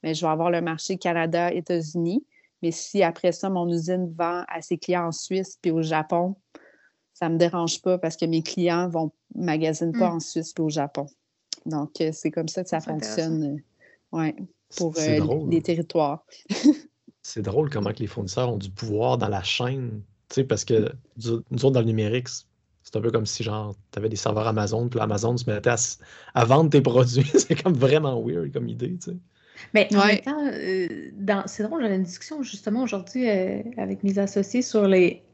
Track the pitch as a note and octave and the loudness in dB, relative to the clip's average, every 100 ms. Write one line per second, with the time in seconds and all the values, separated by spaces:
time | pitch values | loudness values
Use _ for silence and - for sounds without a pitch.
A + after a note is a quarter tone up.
0 | D#3+ D#3+ E3 D#3 E3+ E3+ E3+ D#3+ - F#3+ | -4 -2 0 0 2 0 -2 -6 -6 -4
1 | F3+ E3+ E3 E3+ F3 F3 E3 F3 D#3 E3+ | 0 0 0 2 0 -2 -2 -2 -2 -2
2 | E3+ G3+ - _ _ _ E3+ E3 - G3+ | 0 -2 -4 _ _ _ -4 -4 -4 2
3 | F3 E3+ F3+ E3+ G3 F#3 F3 E3+ D#3+ F#3 | 2 2 -2 0 -2 -2 0 0 0 -2
4 | F3+ E3 E3+ F3 F3 D#3+ - E3+ - F3+ | -2 -2 -4 -2 -8 -12 -6 -6 -2 -2
5 | E3+ D#3+ - F#3+ F#3 - F3+ E3 D#3+ D#3 | -2 -4 -4 -4 -4 -4 -2 0 0 0
6 | D3+ E3+ F3+ G3 _ - _ _ _ _ | 0 0 0 -4 _ -20 _ _ _ _
7 | _ _ E3+ E3 E3+ F3 E3 - - F3+ | _ _ -2 4 2 2 -2 -2 0 0
8 | F3 E3 E3+ E3 D#3+ - F3 E3+ F3+ E3 | 0 -2 0 0 -2 0 2 2 0 -2
9 | D#3 _ _ - F3+ D#3 D#3+ D#3 E3+ E3 | -4 _ _ -6 -2 0 0 0 -2 2
10 | F#3 E3 D#3+ - D#3+ - D#3 D3+ C#3+ - | 2 0 -4 -6 -6 -2 -2 0 -4 -4
11 | C#3+ _ _ _ _ - - D#3 D3 - | -8 _ _ _ _ -12 -6 -6 -6 -2
12 | D#3+ D#3 D#3+ D#3 D#3+ - F3+ D#3+ D#3+ D#3 | -4 -2 -4 -2 -4 -6 -4 -4 -4 -6
13 | G#2+ - D#3+ D#3+ D3 D3 - _ _ _ | -4 -4 -2 -2 -2 -6 -12 _ _ _
14 | _ D#3+ D#3 D3+ F3+ _ _ - E3+ D#3+ | _ -4 -4 -4 -14 _ _ -4 -4 0
15 | D#3 D3+ D3+ D3+ D3 E3 D#3+ E3+ E3 E3+ | 0 2 2 0 0 0 0 -2 0 0
16 | D3 D#3 _ - - G#3 C4 - - _ | 0 -2 _ -20 -8 2 4 4 -2 _
17 | - _ - - G2+ A2 D3+ A2+ G#2 A2 | -20 _ -12 -6 -2 0 0 0 -2 -4
18 | G#2+ - F#2+ - B2 A2+ G2 G2 A2+ G#2 | -6 -6 -6 -2 -2 -2 -6 -8 -4 0
19 | B2 B2+ G#2+ G2 F#2 - B2 C3+ B2 A2 | 2 2 0 -2 -2 -2 -2 -4 -6 -8
20 | G2+ _ _ - C3 G#2+ - A2+ G2+ - | -14 _ _ -2 0 0 2 2 2 -4
21 | _ - A2+ A#2 - B2+ C3+ C3 A2+ A2 | _ -10 -4 -4 -2 2 4 4 2 2
22 | G#2 A#2+ B2 - - _ _ _ - G#2+ | 0 0 -4 -12 -16 _ _ _ -8 -2
23 | A2+ A#2 G#2+ - A2 G#2+ G#2 G2 _ - | 0 0 -2 -4 -4 -4 -6 -10 _ -4
24 | G#2+ A2 - G#2+ A2 G#2+ G#2 A2 A#2+ A#2+ | -4 -2 0 0 0 0 0 0 -2 -2
25 | G#2+ G#2 A2+ A#2+ A#2+ G#2 A#2+ A#2 - - | 0 0 0 0 -2 0 2 2 -2 -6
26 | - - - - A2+ C3+ E3 D3 B2+ A#2+ | -18 -20 -6 2 6 6 8 6 6 6
27 | B2 B2 C#3+ - - D3+ F#3 C#3+ B2+ D3 | 4 4 4 4 4 0 2 4 6 4
28 | D3 B2 A2+ C3+ D2+ C3+ A#2+ A#2 B2 - | 2 -2 -2 -2 -2 -4 -6 -4 -6 -6
29 | - F3 _ _ _ - - G#3+ G3 G#3 | -8 -12 _ _ _ -20 0 2 4 6
30 | G3+ G#3+ - D4+ C#4+ - - F#3+ F3+ - | 6 6 0 -2 -2 -4 -2 -2 -2 -6
31 | C2+ G3+ G3 G3+ G3 - G#3+ E4 A3+ F#3+ | -12 -8 -2 -2 -2 -6 -4 -2 0 0
32 | F3+ F3+ - D#4 B3+ G3+ - A3 B3+ G3 | -2 -6 -12 -10 -10 -8 -4 -2 -2 -4
33 | F#3 B3+ B3 G3+ F#3 G3+ A#3 A#3+ G3 G3 | -6 -2 0 2 0 -2 -6 -6 -6 -2
34 | G3+ G3 G3 - G3 B3 B3 A3 G3+ F#3+ | 0 0 0 0 -2 -2 0 2 6 6
35 | F3+ - _ | 6 2 _